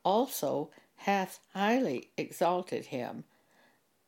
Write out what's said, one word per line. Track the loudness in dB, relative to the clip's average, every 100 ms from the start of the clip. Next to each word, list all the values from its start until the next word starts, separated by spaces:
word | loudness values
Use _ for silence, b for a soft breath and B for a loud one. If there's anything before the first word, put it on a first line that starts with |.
also | 2 4 2 -2 -2 -2 -4 b b b
hath | 0 2 0 -8 _
highly | -2 2 2 2 -2 -6 -8
exalted | -6 0 2 2 -2 -6 -4
him, | -6 -6 -8 -14 b b b b b b _